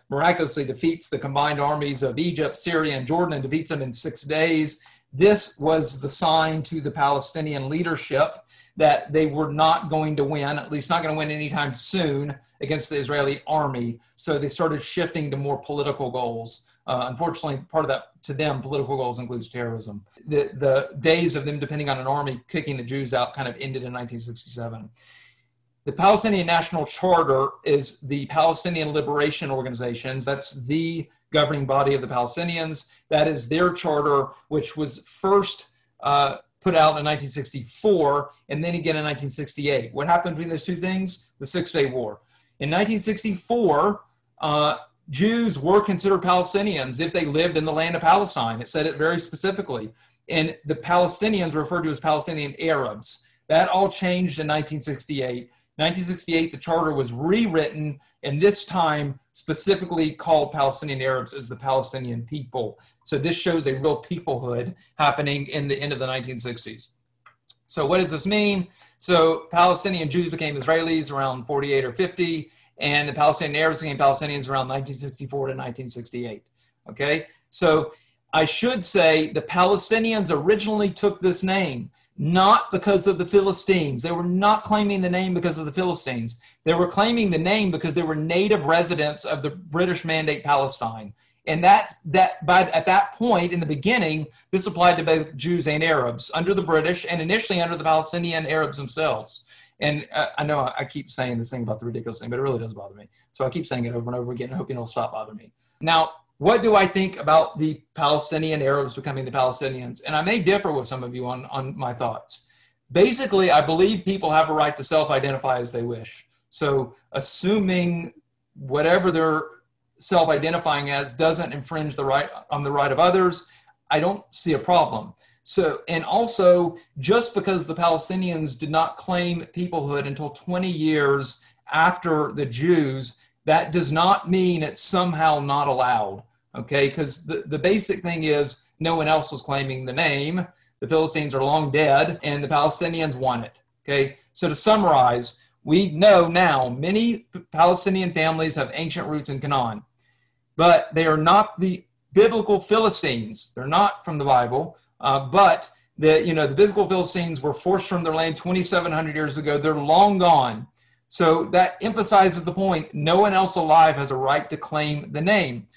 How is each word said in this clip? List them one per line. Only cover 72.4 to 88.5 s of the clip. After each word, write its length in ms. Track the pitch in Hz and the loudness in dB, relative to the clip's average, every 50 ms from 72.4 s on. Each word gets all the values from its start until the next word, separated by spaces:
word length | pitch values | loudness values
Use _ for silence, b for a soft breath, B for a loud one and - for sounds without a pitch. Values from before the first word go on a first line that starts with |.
| 143 b b b b b b - | -6 b b b b b b -4
and 280 | - 143 143 147 147 | -2 0 0 0 0
the 60 | 147 127 | -2 0
Palestinian 500 | 151 147 156 151 - 170 147 143 151 160 | 2 4 4 4 2 -2 -2 0 0 0
Arabs 200 | 160 156 160 160 | 0 0 -2 -6
became 160 | 151 139 135 | -6 -2 2
Palestinians 500 | 147 139 135 - 143 135 143 143 131 127 | 4 4 4 2 -2 -4 -6 -6 -6 -4
around 200 | 139 135 131 131 | -2 -2 -2 -2
nineteen 260 | 131 139 135 139 135 | -4 -6 -6 -8 -10
sixty-four 540 | 123 143 139 131 - 139 120 139 139 135 131 | -10 -10 -12 -12 -12 -12 -8 -6 -4 -4 -4
to 60 | 131 | -6
nineteen 360 | 131 131 127 120 135 131 120 | -8 -10 -12 -12 -12 -12 -12
sixty-eight. 520 | - 123 117 - - 120 120 117 107 101 _ _ _ _ _ _ _ _ _ - | -12 -12 -14 -12 -10 -10 -10 -10 -10 -14 _ _ _ _ _ _ _ _ _ -20
Okay, 380 | 104 107 139 147 151 156 156 b b b b b | -6 -4 -2 0 0 -2 -2 b b b b b
so 420 | - - 180 165 156 160 156 156 B B B B B B _ _ - | -6 2 4 4 4 4 2 -2 B B B B B B _ _ 0
I 140 | 160 160 | 2 2
should 360 | 156 - - 220 247 254 220 175 | 2 0 -2 -2 -2 -2 0 -2
say 460 | - - 180 170 160 156 160 160 151 | 2 2 4 6 6 6 4 2 0
the 140 | - 156 - | -4 -6 -6
Palestinians 880 | - 165 180 185 185 202 190 - - 220 226 226 226 220 214 196 151 | -2 2 2 4 4 4 2 2 0 0 0 2 0 0 0 0 0
originally 600 | 208 143 143 180 214 208 208 208 214 208 208 196 | -2 0 2 2 2 2 2 -2 0 0 0 0
took 300 | - - - 202 196 - | -2 0 0 0 0 2
this 220 | 180 185 175 - - | 0 0 0 0 0
name 480 | 185 190 196 185 156 131 120 - - _ _ _ _ _ - | 0 0 0 0 -2 -4 -6 -8 -12 _ _ _ _ _ -4
not 540 | 143 151 175 185 190 202 226 - - - - | -2 2 4 6 8 8 6 6 4 0 -4
because 340 | 180 - 208 196 190 185 | -2 2 2 2 4 4
of 120 | 202 185 165 | 2 0 0
the 80 | 180 | -2
Philistines. 720 | 175 - 202 196 196 185 - - - 190 180 156 143 131 123 | 4 4 4 4 4 0 -2 0 2 2 2 2 -2 -4 -4
They 100 | 127 170 | -4 -4
were 140 | 175 175 175 | -4 -2 -2
not 380 | 175 180 185 202 208 220 214 - | -2 0 2 4 4 2 2 2
claiming 380 | - 214 214 208 202 202 190 185 | 0 0 2 2 0 0 0 0
the 80 | 180 | 0
name 240 | 180 185 190 185 180 | 0 0 0 0 -2
because 240 | 170 175 175 156 156 | 0 0 -2 -2 -4
of 80 | 160 | -8
the 60 | 147 139 | -6 -4
Philistines. 680 | 185 185 180 170 - - 135 123 120 113 113 117 b b b b b _ | -2 -2 -2 -2 -2 -4 -4 -6 -4 -6 -6 -8 b b b b b _
They 80 | 160 170 | 0 2
were 160 | 170 180 175 | 2 2 2
claiming 400 | - 196 208 226 240 233 220 196 | 2 2 2 4 4 2 2 2
the 80 | 170 | 2
name 340 | 156 165 180 208 220 208 185 | 2 2 2 2 2 2 0
because 240 | 165 151 - 165 139 | 0 -2 -2 -2 0
they 80 | 175 170 | 0 0
were 140 | 156 160 | 0 -2
native 480 | 151 156 160 170 180 196 208 | -2 -2 0 2 2 4 4